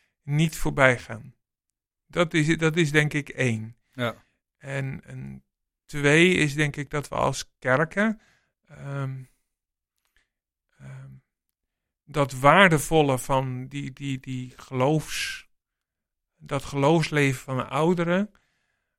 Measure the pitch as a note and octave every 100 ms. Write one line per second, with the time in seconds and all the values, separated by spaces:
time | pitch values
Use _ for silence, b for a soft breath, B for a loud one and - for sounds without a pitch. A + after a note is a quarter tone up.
0 | _ _ C#3 D3 E3 - D#3 C#3+ C3 A#2+
1 | - A2 B2+ - _ _ _ _ _ _
2 | _ E3 E3+ E3+ D3+ D#3+ D#3+ E3 D3+ D3+
3 | D3 D3+ - - C3 A2 A2+ - _ B2+
4 | A#2 A2 _ _ _ _ C#3 C3+ C3+ -
5 | C3 C3 C3+ C3+ _ _ _ _ - D3
6 | C#3+ D#3 F3+ F3+ D3+ D3 D3 D3 C#3 D3
7 | - - C3 C#3 - _ B2+ C3 D#3+ G3
8 | A3 G#3+ b b b b _ C#3+ C#3 C#3
9 | C3+ C3 B2+ _ _ _ _ _ _ _
10 | _ _ _ _ _ _ _ _ C3+ C3+
11 | C2+ C2+ _ _ _ _ _ _ _ _
12 | - D3 C#3 B2+ C#3+ F3+ F#3+ D3+ - D#3+
13 | C#3+ B2+ - C3+ C3 B2+ C3 C#3+ C#3 C3
14 | C#3 C3 C3 B2+ B2+ - - C3 C3 D#3
15 | - - - - - _ _ _ _ _
16 | _ _ _ _ D3+ C#3+ - C#3+ C#3 E3
17 | D#3 D3 C#3 C3 - B2+ - C3+ E3 F3
18 | E3+ F#3 G#3 _ _ _ _ _ _